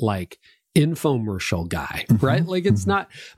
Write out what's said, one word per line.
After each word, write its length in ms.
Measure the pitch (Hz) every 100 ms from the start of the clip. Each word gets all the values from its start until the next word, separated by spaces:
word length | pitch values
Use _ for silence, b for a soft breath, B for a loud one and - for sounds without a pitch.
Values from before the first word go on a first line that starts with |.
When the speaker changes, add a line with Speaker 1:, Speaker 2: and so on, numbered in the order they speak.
Speaker 1:
like, 400 | 110 95 87 - b b _ -
infomercial 920 | 151 165 156 127 107 92 - 90 87
guy, 360 | 85 - - -
Speaker 2:
Mm-hmm. 180 | 110 135
Speaker 1:
right? 180 | 139
Like, 220 | 165 185 185
it's 140 | 101
Speaker 2:
Mm-hmm. 80 | 95
Speaker 1:
not, 200 | 196 - B B